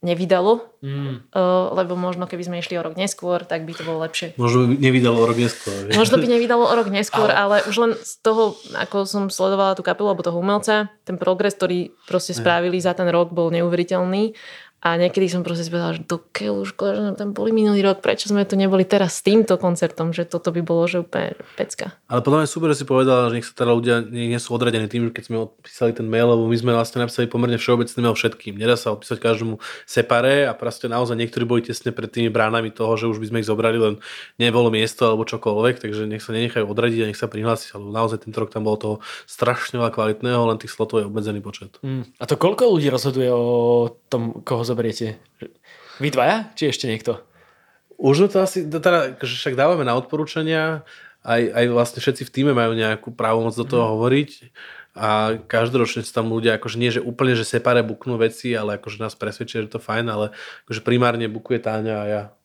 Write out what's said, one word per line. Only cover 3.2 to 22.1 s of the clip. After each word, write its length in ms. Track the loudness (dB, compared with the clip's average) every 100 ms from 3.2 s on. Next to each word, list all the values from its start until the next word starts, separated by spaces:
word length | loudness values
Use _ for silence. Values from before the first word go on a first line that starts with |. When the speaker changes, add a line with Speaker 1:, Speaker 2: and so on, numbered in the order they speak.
| -2 -4
Speaker 1:
tak 200 | -2 -6
by 100 | -6
to 100 | -10
bolo 160 | -6 -4
lepšie. 320 | -4 -6 -8
Speaker 3:
Možno 300 | -2 2 4
by 160 | 4 4
nevydalo 380 | 4 4 4 4
o 80 | 4
rok 100 | 4
neskôr, 400 | 0 -2 -8 -8
vieš. 80 | -2
Speaker 1:
Možno 220 | 2 4 4
by 80 | 4
nevydalo 380 | 2 4 4
o 80 | 4
rok 160 | 4 2
neskôr, 400 | 0 -2 2 2
Speaker 2:
Ale 320 | 4 4 2
Speaker 1:
ale 80 | 2
už 80 | 0
len 140 | 0
z 220 | 0 -6 -2
toho, 380 | 0 2 2 0 -10
ako 300 | -8 -4 -4
som 240 | -2 -2 -4
sledovala 460 | 0 0 2 2
tú 80 | 0
kapelu 260 | -2 0 0
alebo 140 | 0
toho 180 | -2 -2
umelca, 480 | 0 0 2 0 0 _
ten 140 | -10 -4
progres, 360 | 0 2 0
ktorý 400 | 0 0 0 -4 _ -4
proste 260 | -2 -2
Speaker 3:
Hej. 80 | -2
Speaker 1:
spravili 380 | 2 2 2 0
za 140 | 0
ten 120 | 0 2
rok, 220 | 2 2
bol 200 | 2 0
neuveriteľný. 840 | 2 0 0 0 0 0 0 -2 -4 -18 -20 -20 _
A 160 | -2 2
niekedy 320 | 2 2 0
som 160 | 0
proste 160 | -4 -4
si 80 | -4
povedala, 240 | -4 -2
že 160 | -4 -6
do 80 | -8
keľu, 400 | _ -8 -4 -4
škoda, 260 | -4 -4 -2
že 100 | -2
sme 100 | -2
tam 160 | -4 -6
boli 200 | -2 0
minulý 320 | 4 4 4
rok, 160 | 4 2
prečo 240 | 0 0 0
sme 220 | 0 2
tu 80 | 2
neboli 240 | 4 4
teraz 300 | 4 4 2
s 100 | 0
týmto 380 | 2 4 4 2
koncertom, 480 | 2 0 -2 -2 -4
že 160 | -4
toto 240 | -4 -4 -2
by 160 | -2
bolo, 240 | 0 0 2
že 160 | 0
úplne 320 | -4 -4 -6 -8 -16
pecka. 400 | -8 -8 -6 -12 -12
Speaker 3:
Ale 160 | _